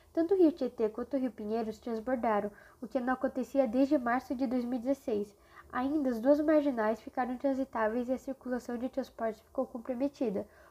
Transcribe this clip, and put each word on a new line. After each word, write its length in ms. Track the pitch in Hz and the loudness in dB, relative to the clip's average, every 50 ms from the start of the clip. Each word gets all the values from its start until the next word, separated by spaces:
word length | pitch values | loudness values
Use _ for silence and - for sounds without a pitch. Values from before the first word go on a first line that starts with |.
| _ _ - | _ _ -2
Tanto 220 | 330 330 339 403 | 0 2 4 6
o 20 | |
rio 140 | 381 349 302 | 6 6 6
Tietê 380 | - - 262 240 - - 226 214 | 4 2 -2 -4 -2 0 -2 -2
quanto 260 | 214 - 247 - - | -2 -4 -6 -4 -2
o 60 | 269 | -2
rio 100 | 254 254 | -2 -2
Pinheiros 480 | - - 214 208 220 233 233 220 220 - | -4 -6 -6 -4 -2 -2 -2 -4 -6 -8
transbordaram, 720 | - 247 226 220 220 254 262 240 226 233 214 208 202 208 - - - - - _ - | -8 -8 -6 -6 -4 -4 -2 0 0 0 0 0 0 -2 -6 -12 -20 -20 -18 _ -8
o 60 | - | -4
que 100 | - 269 | -4 -2
não 140 | 240 262 254 | 0 0 -2
acontecia 560 | 254 - 254 - 262 240 - - 277 262 226 | 0 -2 -2 -2 -4 -6 -2 0 0 2 2
desde 280 | 214 254 277 269 302 | 4 2 4 4 4
março 380 | 285 240 240 233 262 - - 285 | 2 2 0 0 -2 -2 -4 -4
de 100 | 240 269 | -2 -2
dois 200 | 233 254 254 240 | -2 0 -2 -2
mil 160 | 240 254 247 | -2 -4 -2
e 20 | 220 | -2
dezesseis. 500 | 262 277 277 - - 220 208 208 202 - _ _ _ - - - - - | -2 -2 -2 -2 -2 -2 -2 -2 -4 -10 _ _ _ -20 -20 -16 -8 -6
Ainda 380 | 247 254 269 294 320 277 262 | -4 -2 0 0 0 0 0
as 80 | 240 226 | 0 2
duas 220 | 220 269 294 294 | 4 4 6 6
marginais 600 | 311 311 311 302 285 294 254 226 214 214 226 - | 6 4 4 4 4 2 0 0 0 0 0 -2
ficaram 320 | - - - 262 247 240 254 | -6 -8 -6 -4 -4 -4 -4
intransitáveis 760 | 247 - 277 269 254 269 262 - 233 220 214 220 247 240 240 | -2 -2 0 0 0 -2 -4 -2 -2 0 0 0 -2 -2 -2
e 40 | 262 | -4
a 60 | 247 | -4
circulação 580 | - 277 262 - - 247 254 240 240 - 240 | -4 -8 -10 -10 -8 -6 -6 -6 -6 -6 -8
de 120 | 233 247 254 | -6 -6 -6
transportes 520 | - 277 240 - - - 226 220 214 - - | -4 -6 -6 -6 -6 -6 -4 -4 -4 -6 -12
ficou 220 | _ - - 254 | _ -6 -4 -4
comprometida, 840 | - - 240 226 - 254 240 269 277 - - 269 220 190 202 208 - - - - - | -4 -6 -10 -8 -6 -4 -2 -2 -2 -2 -2 -2 -2 -2 -2 -6 -8 -12 -20 -20 -20